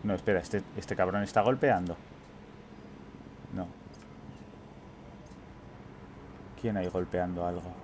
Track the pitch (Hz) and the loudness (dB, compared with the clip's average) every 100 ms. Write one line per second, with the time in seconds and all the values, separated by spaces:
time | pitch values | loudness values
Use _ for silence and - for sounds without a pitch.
0 | 104 92 - 95 - 101 - - - 92 | 4 4 6 4 4 0 0 -8 -2 4
1 | 92 101 101 113 107 135 143 98 87 82 | 6 6 4 6 8 8 8 8 4 -2
2 | - - - - - - - - - - | -8 -16 -16 -16 -16 -16 -16 -16 -16 -14
3 | - - - - - 95 87 - - - | -14 -14 -14 -14 -6 -4 -4 -6 -14 -14
4 | - - - - - - - - - - | -14 -14 -14 -14 -14 -14 -16 -16 -16 -16
5 | - - - - - - - - - - | -16 -16 -16 -16 -14 -16 -16 -14 -16 -14
6 | - - - - - - 117 104 90 92 | -14 -14 -14 -14 -14 -4 0 2 2 2
7 | 90 92 90 87 87 87 90 85 | 2 2 2 2 0 0 -4 -8